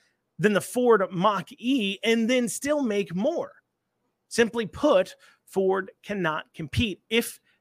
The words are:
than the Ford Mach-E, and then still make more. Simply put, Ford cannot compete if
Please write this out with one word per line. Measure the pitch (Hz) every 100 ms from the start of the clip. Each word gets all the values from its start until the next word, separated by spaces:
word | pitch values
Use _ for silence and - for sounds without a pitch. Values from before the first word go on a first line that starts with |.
| _ _ _ -
than | 202
the | 190
Ford | - 254 247 214 175
Mach-E, | 180 208 190 - - 233 277 196 196
and | 220 233 226
then | 254 233
still | - 277 302
make | 247 202 202 175
more. | 262 330 - - _ _ _ _ _ _ _
Simply | - 233 233 214
put, | - 294 190 185 - - _ _
Ford | 196 190 190 190 _
cannot | - 202 160 156 -
compete | - 151 - 226 - _
if | 226 233 - _ _